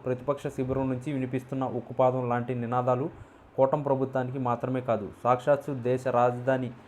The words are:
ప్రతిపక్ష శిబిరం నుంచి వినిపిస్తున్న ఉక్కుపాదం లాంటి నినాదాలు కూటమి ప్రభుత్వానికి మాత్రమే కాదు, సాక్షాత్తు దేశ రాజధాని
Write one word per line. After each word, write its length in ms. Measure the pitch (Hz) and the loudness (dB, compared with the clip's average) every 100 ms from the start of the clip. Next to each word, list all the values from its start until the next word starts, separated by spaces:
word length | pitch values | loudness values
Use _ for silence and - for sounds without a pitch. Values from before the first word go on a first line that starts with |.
| - | -4
ప్రతిపక్ష 420 | 127 127 139 147 | -4 -2 -2 -2
శిబిరం 420 | 139 127 135 131 | -4 -2 0 0
నుంచి 240 | 127 127 | -2 -4
వినిపిస్తున్న 520 | 139 127 127 127 131 127 | -4 -2 -4 -4 -4 -2
ఉక్కుపాదం 640 | 123 - 120 127 131 123 | -4 -8 2 4 4 0
లాంటి 260 | 120 120 123 | -2 -2 -4
నినాదాలు 540 | 117 123 127 127 156 - - - - - | 0 0 2 2 0 -6 -20 -20 -12 2
కూటమి 260 | 135 151 | 2 4
ప్రభుత్వానికి 560 | 139 135 131 131 127 135 | 2 0 0 -2 -2 -2
మాత్రమే 420 | 123 120 127 131 | -2 0 0 -2
కాదు, 300 | 127 110 98 - | 0 -2 -2 -4
సాక్షాత్తు 500 | 117 127 - 139 147 | 2 2 4 2 2
దేశ 340 | 131 117 127 127 | -4 0 0 2
రాజధాని 600 | 120 123 123 123 131 127 - | 4 4 2 0 0 0 -8